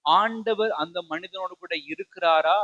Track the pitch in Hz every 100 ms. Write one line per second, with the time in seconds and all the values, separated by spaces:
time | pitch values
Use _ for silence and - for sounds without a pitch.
0 | 147 170 214 226 220 214 220 160 160 175
1 | 165 160 185 190 185 185 180 165 143 156
2 | 190 - 170 160 156 196